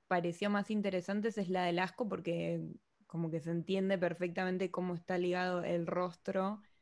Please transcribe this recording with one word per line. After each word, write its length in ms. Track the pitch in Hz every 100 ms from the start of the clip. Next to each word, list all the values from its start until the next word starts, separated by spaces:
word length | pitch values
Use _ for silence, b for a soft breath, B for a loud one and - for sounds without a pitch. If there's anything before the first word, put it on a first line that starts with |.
| _
pareció 420 | 180 170 170 208
más 200 | 202 202
interesantes 680 | 214 196 185 - 208 220 220
es 100 | 180
la 160 | 185
del 140 | 180 175
asco, 300 | 185 - 226
porque 520 | 190 165 170 170 170 160 - _ _ _
como 240 | 165 165
que 100 | 160
se 100 | 160
entiende 440 | 170 165 190 190 196
perfectamente 760 | 175 170 180 170 185 185 185
cómo 240 | 185 180
está 220 | 175 - 180
ligado 480 | 180 180 180 180
el 220 | 170 175 170
rostro 720 | 175 180 170 - 190 190 208 b b